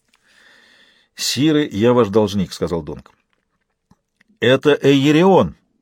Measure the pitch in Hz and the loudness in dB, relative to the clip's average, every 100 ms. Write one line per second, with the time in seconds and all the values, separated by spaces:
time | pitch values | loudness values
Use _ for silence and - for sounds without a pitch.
0 | _ _ _ _ _ _ _ _ _ _ | _ _ _ _ _ _ _ _ _ _
1 | _ - - 117 151 151 151 101 113 123 | _ -12 -8 -2 0 0 -2 -2 0 2
2 | 107 107 104 101 87 - 82 85 76 71 | 2 0 0 -2 -6 -8 -8 -8 -10 -16
3 | - _ _ _ _ _ _ _ _ _ | -20 _ _ _ _ _ _ _ _ _
4 | _ _ _ _ 113 135 147 143 139 143 | _ _ _ _ 0 0 2 0 2 2
5 | 139 151 185 180 90 - _ _ | 2 2 4 2 0 -6 _ _